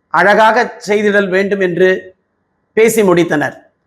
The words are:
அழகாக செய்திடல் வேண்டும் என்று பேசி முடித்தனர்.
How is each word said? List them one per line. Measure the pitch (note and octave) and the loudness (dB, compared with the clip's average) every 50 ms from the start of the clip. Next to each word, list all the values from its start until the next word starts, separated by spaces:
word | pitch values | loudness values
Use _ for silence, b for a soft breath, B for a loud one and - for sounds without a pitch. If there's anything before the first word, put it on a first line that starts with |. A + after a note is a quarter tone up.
| _ _ | _ _
அழகாக | - D#3+ F3 G3 G#3 G#3 A3 A3 A3+ B3 A#3 A#3+ - - - | -2 0 2 2 2 2 2 2 2 0 -2 -4 -6 -10 -6
செய்திடல் | F3+ G#3 G#3+ G#3+ G#3 G3 G#3 G3+ F#3 | -4 -2 -2 0 0 0 0 0 0
வேண்டும் | F3+ F#3+ G3 G3 G3+ G3 | -2 -2 -2 -2 -4 -4
என்று | F#3+ F3+ E3+ E3 F#3 F#3 F#3 F3+ - - - _ _ _ _ _ _ _ _ _ _ _ _ | -4 -4 -2 0 0 0 0 -2 -6 -12 -20 _ _ _ _ _ _ _ _ _ _ _ _
பேசி | G#3+ A3 A#3 A3 A3 G#3 | 0 0 2 2 2 2
முடித்தனர். | F#3 F3 F3 E3+ E3+ E3+ D3 C#3+ B2+ - - - _ _ _ _ | 2 2 2 0 0 -2 -4 -4 -6 -8 -12 -20 _ _ _ _